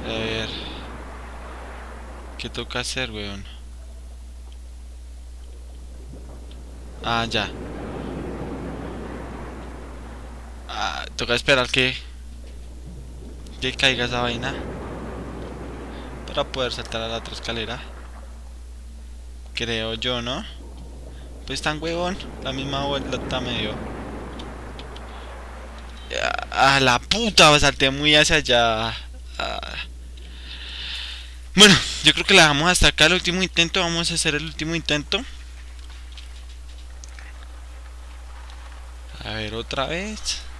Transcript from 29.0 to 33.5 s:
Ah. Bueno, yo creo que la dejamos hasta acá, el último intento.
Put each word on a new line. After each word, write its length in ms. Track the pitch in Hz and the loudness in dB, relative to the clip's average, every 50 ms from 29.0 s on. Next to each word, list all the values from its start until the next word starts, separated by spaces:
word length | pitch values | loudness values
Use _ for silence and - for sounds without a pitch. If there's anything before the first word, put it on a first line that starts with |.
| - - - - - - - - | -8 -10 -12 -12 -12 -8 -4 -4
Ah. 220 | - - - - - - - - - - - - - - - - - - - - - - - - - - - - - - - - - - - - - - - - - - - | -2 -2 -2 -4 -6 -6 -6 -8 -8 -8 -10 -12 -12 -12 -12 -12 -14 -14 -12 -12 -12 -10 -10 -10 -10 -10 -8 -8 -8 -6 -6 -6 -6 -8 -8 -10 -10 -12 -12 -12 -12 0 8
Bueno, 200 | 175 208 208 180 131 - - - - - | 10 12 12 12 8 6 0 -2 4 4
yo 80 | 151 | 4
creo 140 | 147 160 170 | 4 4 4
que 80 | - 196 | 8 10
la 80 | 185 | 12
dejamos 280 | 160 151 147 139 156 180 | 12 10 8 6 6 6
hasta 180 | 180 - 175 151 | 8 8 8 8
acá, 180 | - - 151 | 10 10 8
el 80 | 160 180 | 8 8
último 280 | 180 170 180 170 185 | 6 4 2 2 2
intento. 380 | 190 170 | 0 2